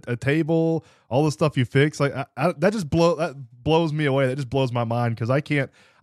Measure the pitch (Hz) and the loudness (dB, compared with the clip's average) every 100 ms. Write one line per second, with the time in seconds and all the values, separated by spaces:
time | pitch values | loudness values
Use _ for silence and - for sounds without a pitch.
0 | - 120 139 156 156 165 165 165 - _ | -4 -6 -2 0 0 0 0 -2 -6 _
1 | - 123 156 - 156 135 120 139 151 - | -4 0 0 0 0 0 0 2 2 2
2 | 143 123 139 - 175 165 180 220 151 165 | -2 -4 -10 -4 -2 0 0 0 0 2
3 | 170 147 160 135 131 - 135 160 165 151 | 2 2 -2 -6 -16 -8 0 2 2 0
4 | 151 135 131 131 127 139 131 120 117 120 | 0 2 2 0 -2 -2 0 0 -2 0
5 | 120 113 113 135 - 147 131 _ _ _ | -2 -2 0 0 0 -2 -2 _ _ _